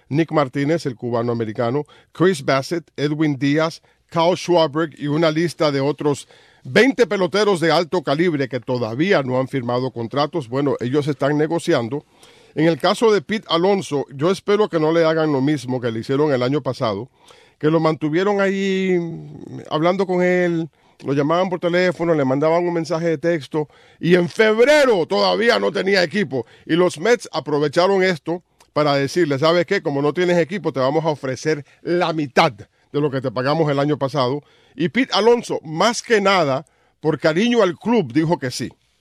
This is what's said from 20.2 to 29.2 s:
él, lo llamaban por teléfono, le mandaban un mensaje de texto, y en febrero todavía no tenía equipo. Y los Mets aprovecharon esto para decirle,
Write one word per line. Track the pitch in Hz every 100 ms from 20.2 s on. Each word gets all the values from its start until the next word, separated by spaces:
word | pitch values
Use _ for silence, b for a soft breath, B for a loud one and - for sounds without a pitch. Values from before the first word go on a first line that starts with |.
él, | 180 180 175 170 165 b b b 120
lo |
llamaban | 139 143 170 190
por | 175
teléfono, | 175 175 180 170 175 156
le |
mandaban | 131 139 156 170 175
un |
mensaje | 170 151 165 170
de | 156
texto, | 170 170 127 156 151 b b b
y | 160 180
en | 175
febrero | - 220 220 247 302 262 202 147
todavía | 202 196 185 233 214
no | 202
tenía | 185 185 196
equipo. | 170 196 151 131 - b -
Y | 165
los | 180 147
Mets | 196 240 -
aprovecharon | 156 147 147 151 170 180 196
esto | 185 170 - 175 _ _ _
para | - 151 139
decirle, | 139 180